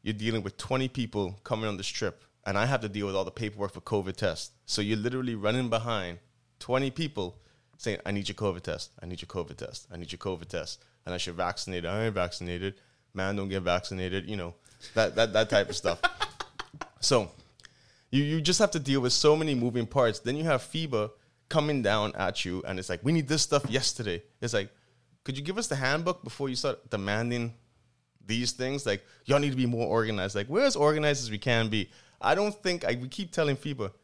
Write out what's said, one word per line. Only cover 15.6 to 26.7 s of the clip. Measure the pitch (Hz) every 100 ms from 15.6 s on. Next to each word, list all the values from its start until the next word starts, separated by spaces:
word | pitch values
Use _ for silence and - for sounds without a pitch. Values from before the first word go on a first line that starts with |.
| 98
of | -
stuff. | 87 85 349
<laughs> | 349 415 - - - - - - -
So | - 127 92 - - _ - _ _ _ _
you, | 135 147
you | 160
just | 156 -
have | 202
to | 170
deal | 135 139
with | 123
so | - 151
many | 156 156 131
moving | 120 120 110
parts. | 143 120 -
Then | 120 143
you |
have | 160 131
fiba | - 160 160 117 107 - _ _ _
coming | 160 151 143
down | 101 107 107 -
at | 92 107
you, | 92 90 -
and | 92
it's | -
like, | 90
"We | 123
need | 165 135
this | 151
stuff | - 147 -
yesterday." | 123 - - 107 87 - _
It's | 120
like, | 110 98 _ _ _ _ _
"Could | - 135
you |
give | 147 190
us | 226
the | 135
handbook | 131 151 170 180 110
before | - 139
you | 123
start | 143